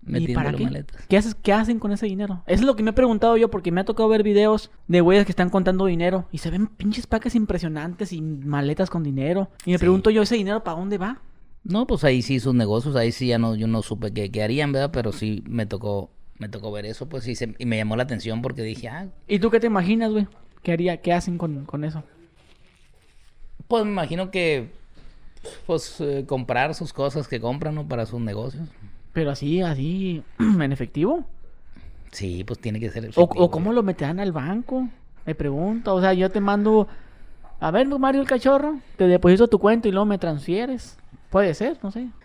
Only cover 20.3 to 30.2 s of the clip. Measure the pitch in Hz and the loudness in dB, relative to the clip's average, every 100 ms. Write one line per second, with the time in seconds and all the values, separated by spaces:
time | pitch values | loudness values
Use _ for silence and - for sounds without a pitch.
20.3 | - - - - 170 175 165 - 175 175 | -6 -20 -10 -4 0 0 -2 0 0 0
21.3 | 170 170 147 143 - 151 156 143 _ - | -4 -4 -6 -8 -6 -6 -8 -12 _ -20
22.3 | _ _ - - _ _ _ _ - - | _ _ -20 -20 _ _ _ _ -20 -20
23.3 | - - - - 233 214 202 151 165 185 | -18 -16 -14 -2 0 0 -2 -4 -4 -4
24.3 | 196 170 143 113 - - - - - - | 0 0 0 -4 -12 -20 -20 -20 -18 -20
25.3 | - - - - 165 - - 147 139 135 | -16 -16 -14 -4 -4 -4 -8 -4 -4 -4
26.3 | 135 120 120 143 160 165 - 139 143 139 | -6 -2 0 0 -2 -8 -4 -4 -4 -6
27.3 | 120 113 139 156 151 147 127 113 120 113 | -6 -4 -4 -4 -6 -6 -6 -6 -6 -6
28.3 | 101 123 139 165 - - - - - 151 | -6 -8 -8 -12 -14 -18 -16 -8 -4 -2
29.3 | 139 143 170 185 139 143 185 190 165 | -2 -2 0 0 -2 -2 -4 -4 -6